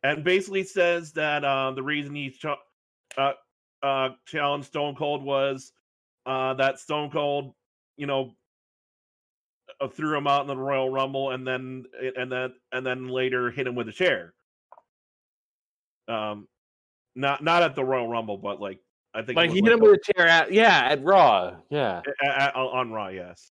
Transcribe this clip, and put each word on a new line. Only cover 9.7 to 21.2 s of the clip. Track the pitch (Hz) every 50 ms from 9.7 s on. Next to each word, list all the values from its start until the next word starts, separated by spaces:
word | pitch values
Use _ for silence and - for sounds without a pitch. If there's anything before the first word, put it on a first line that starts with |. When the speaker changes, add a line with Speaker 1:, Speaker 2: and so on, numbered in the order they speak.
| - _
Speaker 1:
uh, | 139 131
threw | - - 151 151 156
him | 147 143
out | 143 139 143
in | 139
the | 143 139
Royal | 131 131 139 139 135 131 131
Rumble | 131 135 135 135 135 135 135 135
and | 127 131 127
then, | 131 127 127 131 131 131 131 123 - - - 127 131 131
and | 127 127 131
then, | 127 127 127 127 123 _ _ _
and | - 127 131
then | 131 127 131 127 127
later | 127 127 127 131 127 127 123 120
hit | 120 143 131
him | 123 123
with | 123 117 110
a |
chair. | 107 - 185 175 135 90 85 82 _ _ _ _ _ _ _ _ - - _ _ _ _ _ _ _ _ _ _ _ _ _ _ _ _ _ _ _ _ _ _ _ _ _ -
Um, | 117 110 107 107 104 104 98 _ _ _ _ _ _ _ _ _ _ _ _ _ _
not, | 127 135 139 139 - 147
not | 160 170 175
at | 175 156 135
the | 151 135
Royal | 131 131 123 120 113
Rumble, | 117 117 113 104 101 98
but, | 104 101 101 -
like, | 104 98 95 - _ _ _ _ _ _
I | - 113
think | 110 120
it | 120
Speaker 2:
Like, | 165 170 165
Speaker 1:
was, | 165
Speaker 2:
he | 190
Speaker 1:
like, | 208 226
Speaker 2:
hit | 233 233
him | 220
Speaker 1:
a | 214
Speaker 2:
with | 202 196 - -
a | 196
chair | 180 175
at, | 165 165 165 147 104
yeah, | 185 214 226 226 185 147 123 127
at | 151 143 135
Raw. | 170 196 190